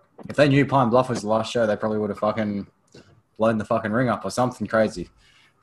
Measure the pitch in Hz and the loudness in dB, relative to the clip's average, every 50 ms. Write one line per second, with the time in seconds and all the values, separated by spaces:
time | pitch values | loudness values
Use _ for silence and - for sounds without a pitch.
0 | _ _ _ - - - - - 147 143 135 139 135 - 135 135 127 113 113 127 | _ _ _ -20 -16 -4 2 2 4 4 6 4 2 4 2 2 2 4 4 2
1 | 123 - 117 101 98 104 110 110 110 - - 120 113 104 104 - - 110 107 107 | 2 2 -2 -4 -2 0 0 0 0 -2 -2 0 0 0 0 0 -2 -2 -2 -2
2 | 107 101 98 - - 107 104 113 107 104 101 101 95 - _ _ _ _ - - | -2 -4 -4 -2 -2 -2 -2 -2 -2 -4 -4 -6 -8 -10 _ _ _ _ -20 -20
3 | - _ - _ _ _ _ - 107 113 113 107 104 - 117 110 - 107 104 120 | -20 _ -20 _ _ _ _ -2 0 0 0 0 -2 -2 -2 -2 -2 -2 0 0
4 | 131 120 107 95 - 95 - - 123 123 - - 107 - - 113 110 104 - 90 | 0 0 0 -2 -4 -6 -2 -2 -2 -2 -2 -6 -6 -2 2 2 2 0 -2 -6
5 | 85 - _ _ _ _ _ _ _ _ _ _ | -12 -12 _ _ _ _ _ _ _ _ _ _